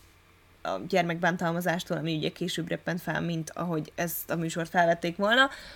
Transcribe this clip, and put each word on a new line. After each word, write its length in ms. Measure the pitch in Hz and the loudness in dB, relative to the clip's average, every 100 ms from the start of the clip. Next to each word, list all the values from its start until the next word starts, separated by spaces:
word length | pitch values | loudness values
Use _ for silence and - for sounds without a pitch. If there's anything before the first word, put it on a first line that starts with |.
| - - - - - - | -20 -20 -20 -20 -20 -10
a 80 | - 92 143 | -6 -6 0
gyermekbántalmazástól, 1080 | 190 170 165 175 180 170 170 180 170 - 160 | 2 2 2 2 2 0 0 0 0 -2 -2
ami 200 | 156 156 | 0 0
ugye 120 | 151 | -2
később 400 | - 175 - 165 | -2 -4 -2 -2
reppent 320 | 170 - 170 | -4 -2 -4
fel, 200 | 175 151 | -2 -2
mint 300 | 165 165 160 | 0 -2 -4
ahogy 420 | - 170 160 151 | -6 -2 -2 -4
ezt 360 | - 170 - - | -4 -4 -4 -4
a 60 | 165 | -2
műsort 320 | 165 170 165 | -2 -4 0
felvették 480 | 185 170 170 170 170 | 4 4 4 0 0
volna, 340 | 202 247 269 - - | 4 6 4 2 -16